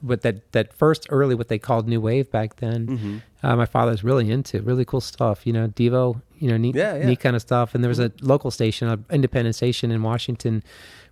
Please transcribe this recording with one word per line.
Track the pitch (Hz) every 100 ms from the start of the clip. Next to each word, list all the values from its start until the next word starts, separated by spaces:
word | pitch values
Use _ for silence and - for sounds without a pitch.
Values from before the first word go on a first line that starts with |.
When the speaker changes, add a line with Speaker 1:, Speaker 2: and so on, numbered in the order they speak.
Speaker 1:
what | 131 120
that, | 120 104 -
that | 117 110
first | - 156 156 -
early, | 135 139
what | 120 117
they | 110
called | - 117 110
new | 117
wave | 110 123 131
back | 113 110 -
then, | 117 117 113
Speaker 2:
Mm-hmm. | 131 104 104 - _
Speaker 1:
uh, | - 120
my |
father's | 117 127 117 113
really | 104 135 107
into | 120 135 101
really | 107 127
cool | 123 135
stuff, | - - 120 104 -
you |
know, | 117 113
Devo, | 104 117 127 127 117 - -
you | 139
know, | 113
neat, | 117 131
Speaker 2:
Yeah, | 202 156
yeah. | 135
Speaker 1:
neat | 123
kinda | 135 120
stuff. | - 127 120
And | 123
there | 120
was | 120
a | 120
Speaker 2:
Mm-hmm. | - 135
Speaker 1:
local | 143 135
station, | - 113 107 120
an | 110 107
independent | 151 131 131 117 110
station | 123 120 120
in | 113
Washington | 110 117 - 120 120 113 - - - - -